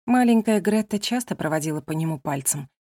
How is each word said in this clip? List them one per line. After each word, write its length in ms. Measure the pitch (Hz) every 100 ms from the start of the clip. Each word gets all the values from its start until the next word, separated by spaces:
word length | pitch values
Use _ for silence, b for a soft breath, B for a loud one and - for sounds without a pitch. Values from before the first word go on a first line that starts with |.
| -
Маленькая 560 | 247 247 226 220 214
Гретта 380 | 208 214 214 208
часто 380 | - 247 240 160
проводила 440 | 151 156 156 151
по 120 | 143
нему 260 | 156 160 156
пальцем, 500 | 151 139 131 147 135 _ _ _